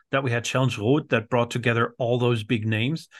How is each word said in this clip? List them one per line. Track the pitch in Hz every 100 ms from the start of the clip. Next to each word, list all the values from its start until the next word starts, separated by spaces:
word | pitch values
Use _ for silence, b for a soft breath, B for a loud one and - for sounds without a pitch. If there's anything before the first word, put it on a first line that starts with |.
| -
that | 139
we | 139
had | 117
Challenge | - 131 131 107
Roth | 104 151 -
that | 120 110
brought | 123 120
together | 123 120 117 120 -
all | 117 123
those | 123 117
big | 104 117 107
names, | 107 120 165 - B